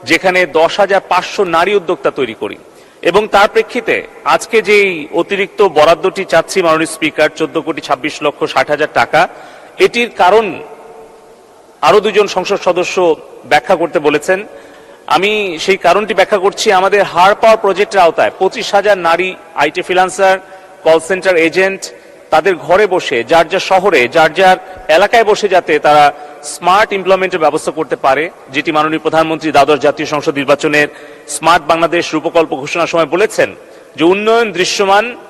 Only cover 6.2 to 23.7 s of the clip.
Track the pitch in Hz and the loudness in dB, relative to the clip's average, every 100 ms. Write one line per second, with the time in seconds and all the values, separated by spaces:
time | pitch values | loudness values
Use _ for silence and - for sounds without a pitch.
6.2 | 185 165 - 190 170 160 156 - 156 156 | -2 -2 0 -2 0 0 -2 -4 -6 0
7.2 | 156 - 156 160 156 160 - 135 147 - | -2 0 -4 -4 -6 -10 -4 -4 -4 -4
8.2 | 147 - 156 - - 147 147 135 117 151 | -6 -4 -4 -2 -2 -2 0 0 0 0
9.2 | 185 - - - - - 185 233 240 - | 0 -4 -20 -20 -20 0 0 0 -4 2
10.2 | 180 214 214 127 - - - - - - | 4 4 2 -8 -16 -20 -20 -20 -20 -20
11.2 | - - _ - - _ 151 202 202 208 | -20 -20 _ -20 -20 _ 2 2 2 0
12.2 | 196 190 175 196 - 175 165 - 175 151 | 0 -2 -4 -2 -2 -2 -2 0 0 0
13.2 | - - 127 147 - 180 165 175 147 147 | -6 -20 -2 -2 2 -2 0 0 0 0
14.2 | 147 190 214 - - - - - - 156 | -2 -4 -4 -20 -20 -20 -20 -20 -2 0
15.2 | 196 214 196 156 - 190 175 180 214 185 | 0 -2 -4 -4 -2 0 2 2 0 0
16.2 | 180 208 190 - 226 185 190 202 180 165 | 0 2 0 0 0 2 2 0 0 4
17.2 | 185 208 226 220 196 185 202 196 170 156 | 4 4 2 4 0 -2 0 2 2 2
18.2 | 110 - 185 247 185 202 202 196 170 170 | -2 0 -4 -2 -2 0 2 0 0 0
19.2 | 185 - - 143 151 185 185 185 185 185 | -2 -8 -14 -4 -2 -2 -2 0 0 0
20.2 | 190 190 - - - - 160 160 - 185 | 0 0 -4 -20 -20 -4 2 2 0 -2
21.2 | 185 175 165 160 190 190 - - - - | 0 0 0 0 -2 -4 -14 -18 -20 -20
22.2 | - 160 170 170 139 185 208 175 - 123 | -2 0 0 -4 0 2 2 0 -2 -4
23.2 | 117 165 165 185 - | 2 2 2 -2 0